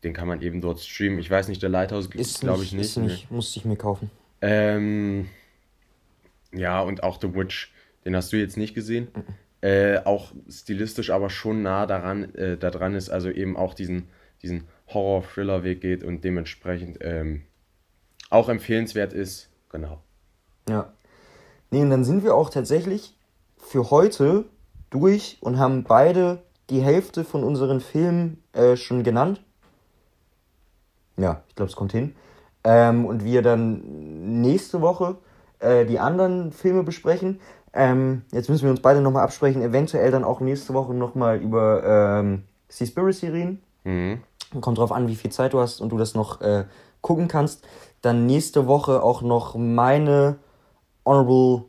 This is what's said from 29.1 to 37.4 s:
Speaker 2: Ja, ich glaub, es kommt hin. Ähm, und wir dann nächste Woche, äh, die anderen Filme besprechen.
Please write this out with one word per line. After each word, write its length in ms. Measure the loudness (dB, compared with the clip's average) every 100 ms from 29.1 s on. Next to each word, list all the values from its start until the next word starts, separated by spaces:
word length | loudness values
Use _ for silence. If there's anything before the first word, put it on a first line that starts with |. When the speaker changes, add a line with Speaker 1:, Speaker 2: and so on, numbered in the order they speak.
| 2 0 -2 _ _ _ _ _ _ _ _ _ _ _ _ _ _ _ _ _ -4
Speaker 2:
Ja, 260 | -2 -2 -8
ich 60 | -8
glaub, 120 | -8
es 60 | -6
kommt 160 | -4
hin. 240 | -2 -4 -6 -20 -20 _ _
Ähm, 420 | 6 8 8 4 0
und 180 | -2
wir 180 | 0 2
dann 1000 | 4 2 0 -4 -8 -16 -14 -12 -4 0
nächste 400 | 2 2 0 0
Woche, 360 | 0 0 -2 -6 _ _ _ -4
äh, 260 | 2 4 4
die 140 | 0
anderen 520 | 0 0 0 0 -6
Filme 320 | -2 0 0
besprechen. 560 | 0 -2 -2 0 -2 -6